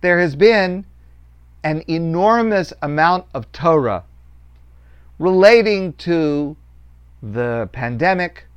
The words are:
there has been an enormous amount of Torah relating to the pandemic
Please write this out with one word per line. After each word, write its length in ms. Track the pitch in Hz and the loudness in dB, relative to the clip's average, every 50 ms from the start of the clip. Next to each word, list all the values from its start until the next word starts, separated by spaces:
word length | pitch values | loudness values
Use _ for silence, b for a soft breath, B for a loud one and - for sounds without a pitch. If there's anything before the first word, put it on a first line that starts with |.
| - | 2
there 180 | 180 175 175 | 2 2 2
has 160 | 180 170 139 | 2 -2 0
been 480 | 139 190 220 233 214 190 185 180 185 196 - - - - - - - - - _ _ - _ _ - _ | 4 4 4 4 4 0 -2 -4 -8 -10 -14 -20 -20 -20 -20 -20 -20 -20 -20 _ _ -20 _ _ -8 _
an 180 | 156 156 156 160 - | -4 -4 -4 -4 -4
enormous 840 | 165 165 170 165 165 170 185 208 226 233 233 220 214 196 175 - - _ | -4 -4 -2 -2 -2 0 2 2 2 2 2 0 0 -2 -2 -4 -8 _
amount 460 | - 147 147 151 156 170 180 185 180 _ - | -8 -6 -2 0 2 2 0 0 -4 _ -12
of 160 | 135 117 - | -12 -12 -12
Torah 540 | - - 139 170 165 156 135 117 101 87 - - - - - - - - - - _ - - - - - - - - - - - - - | -14 -4 0 2 2 2 2 0 -4 -4 -8 -12 -20 -20 -20 -20 -20 -20 -20 -20 _ -20 -20 -20 -20 -20 -20 -20 -20 -20 -20 -20 -14 -4
relating 760 | 156 180 185 185 190 202 233 233 220 220 208 196 190 180 151 | -2 0 2 6 6 6 6 6 4 2 -2 -2 -4 -8 -10
to 640 | _ - 170 170 165 160 151 147 147 147 143 151 _ _ - - - - - - _ - _ - - | _ -6 -4 -2 0 0 0 -2 -2 -4 -6 -10 _ _ -20 -20 -20 -20 -20 -20 _ -20 _ -20 -18
the 480 | - 107 104 117 120 120 117 117 113 92 - | -16 -10 -6 -6 -4 -4 -4 -6 -6 -8 -8
pandemic 720 | 127 127 120 120 117 147 180 190 180 180 170 - - - - - | -10 -8 -8 -6 -2 -2 0 0 -2 -4 -6 -8 -16 -20 -20 -20